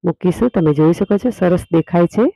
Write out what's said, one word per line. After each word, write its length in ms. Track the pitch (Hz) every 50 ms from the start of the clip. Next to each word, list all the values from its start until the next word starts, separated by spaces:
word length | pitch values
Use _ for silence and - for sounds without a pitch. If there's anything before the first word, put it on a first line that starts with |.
| -
મૂકીશું. 460 | 175 160 _ - 180 175 - 226 247
તમે 240 | - 202 165 151 147
જોઈ 240 | 147 156 160 170 -
શકો 160 | 202 - 202
છો 120 | 196 - 247 - -
સરસ 240 | 180 180 185 170 - _
દેખાય 400 | - 165 156 - 170 175 175 170 -
છે. 100 | 208 233 339 -